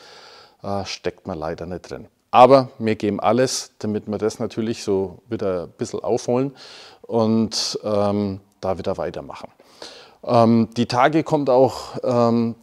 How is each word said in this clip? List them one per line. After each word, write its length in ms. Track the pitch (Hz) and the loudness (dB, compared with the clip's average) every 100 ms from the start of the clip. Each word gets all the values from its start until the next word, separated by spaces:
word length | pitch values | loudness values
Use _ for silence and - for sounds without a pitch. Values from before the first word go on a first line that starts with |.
| - - - - - _ | -20 -20 -20 -20 -20 _
äh, 220 | 101 98 92 | -10 -8 -8
steckt 420 | - 90 - 98 | -10 -10 -10 -10
man 120 | 85 | -10
leider 260 | 78 82 85 | -8 -10 -10
nicht 240 | 87 - | -12 -12
drin. 180 | 65 - _ _ | -16 -18 _ _
Aber 400 | 113 123 135 127 - | 8 8 8 4 -4
wir 180 | 110 104 | -4 -2
geben 260 | 104 98 | -2 0
alles, 500 | 101 120 131 - - - | 0 2 0 -4 -10 -10
damit 280 | 107 104 - | -6 -6 -6
wir 100 | 101 | -4
das 220 | 107 - | -4 -4
natürlich 440 | 110 - 110 117 | -8 -6 -6 -6
so 360 | - 95 95 87 - | -2 -2 -2 -8 -10
wieder 360 | 113 98 90 | -6 -4 -4
ein 100 | 80 - | -6 -10
bisschen 260 | 117 - | -8 -6
aufholen 500 | 87 117 - 123 139 - - - - - | -4 -4 0 -2 -2 -8 -20 -20 -20 -20
und, 800 | - 113 110 113 107 - - - | -4 0 2 2 0 -4 -6 -6
ähm, 580 | 104 104 101 104 101 95 - _ | -2 0 0 0 -2 -6 -12 _
da 160 | 95 90 | -6 -4
wieder 200 | 92 87 | -4 -6
weitermachen. 520 | 80 82 69 - - _ _ _ - - - _ | -6 -8 -14 -16 -20 _ _ _ -20 -20 -20 _
Ähm, 460 | - 120 113 117 113 - | 0 4 6 4 2 -2
die 120 | 117 | -2
Tage 360 | 123 143 160 | 2 2 2
kommt 280 | 147 156 135 | 0 0 2
auch, 480 | 127 127 - - - | 4 4 2 -12 -6
ähm, 520 | - 120 117 117 117 117 | -2 2 4 2 0 -4